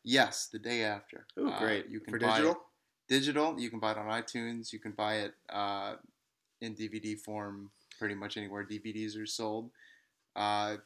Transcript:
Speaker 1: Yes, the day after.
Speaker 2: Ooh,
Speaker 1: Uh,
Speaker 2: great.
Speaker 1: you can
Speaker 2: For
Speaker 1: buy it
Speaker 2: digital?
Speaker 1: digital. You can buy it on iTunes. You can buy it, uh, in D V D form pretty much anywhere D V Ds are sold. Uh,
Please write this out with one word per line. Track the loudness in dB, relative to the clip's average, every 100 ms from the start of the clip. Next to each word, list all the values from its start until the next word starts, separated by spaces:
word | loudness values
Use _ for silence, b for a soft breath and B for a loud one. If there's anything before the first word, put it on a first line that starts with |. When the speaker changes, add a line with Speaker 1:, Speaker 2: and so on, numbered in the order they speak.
| 4
Speaker 1:
Yes, | 6 6 2 -6
the | -6
day | -2 0 2
after. | -2 -6 -18 -12 -2
Speaker 2:
Ooh, | 0
Speaker 1:
Uh, | 2
Speaker 2:
great. | 2 2 0
Speaker 1:
you | -8
can | -4
Speaker 2:
For | 2
Speaker 1:
buy | 4
it | 6
Speaker 2:
digital? | 6 4 -2 _ _ _ 2
Speaker 1:
digital. | 4 6 4 4 2
You | -4
can | 0
buy | 0
it | 0
on | 0
iTunes. | -2 -2 -4 -4 -4 -6
You | -8
can | -8
buy | -2 0 0
it, | -2 -8 -8
uh, | -2 -2 -2 -4 -8 -14 _ _ _ _ -12
in | -10
D | -6 -6
V | -6
D | -6 -6
form | -6 -6 -6 -8 -14 _ -20 -6
pretty | -4 -2
much | -4 -6
anywhere | -6 -6
D | -6 -6
V | -6
Ds | -6 -6 -6
are | -6
sold. | -4 -2 -4 -6 -14 b b b b _ 0
Uh, | 2 2 2 -4